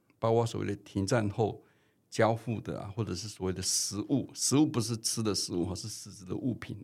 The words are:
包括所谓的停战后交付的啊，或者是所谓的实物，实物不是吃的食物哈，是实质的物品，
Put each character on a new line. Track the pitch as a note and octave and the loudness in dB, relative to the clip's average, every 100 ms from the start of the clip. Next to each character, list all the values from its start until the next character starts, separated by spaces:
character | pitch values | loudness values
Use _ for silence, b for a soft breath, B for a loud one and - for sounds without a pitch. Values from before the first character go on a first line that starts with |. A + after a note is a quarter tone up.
| _ - | _ -2
包 | A2+ | 4
括 | A2+ A2+ | 4 4
所 | G2+ | 0
谓 | G2+ | -4
的 | G2 | -4
停 | - G2+ | -4 -2
战 | G2 B2 G#2+ | 2 2 2
后 | G#2+ G#2 - b b b b _ | 2 0 0 b b b b _
交 | - A2 | 4 4
付 | A2+ B2 A2 | 4 -2 -4
的 | - C#2 | -4 -8
啊， | F#2+ A#2 | -6 -4
或 | |
者 | G2 | -2
是 | F2+ G#2+ | -4 -6
所 | - F#2 | -4 -2
谓 | |
的 | F#2 | -2
实 | F#2 - - G2+ - | 0 0 0 -2 0
物， | C#3 - | 0 0
实 | - - C#3 | -2 4 6
物 | |
不 | D3+ B2+ | 6 4
是 | A2+ A2+ | -2 -2
吃 | - - | -2 0
的 | A2 | 0
食 | F#2 - | 0 0
物 | F#2 F#2 | 0 -2
哈， | |
是 | F2 A2+ | -4 -8
实 | - G#2 | -12 -14
质 | - | -14
的 | F2+ | -8
物 | F#2+ B2 | -4 -2
品， | A2 - G#2 | -4 -8 -12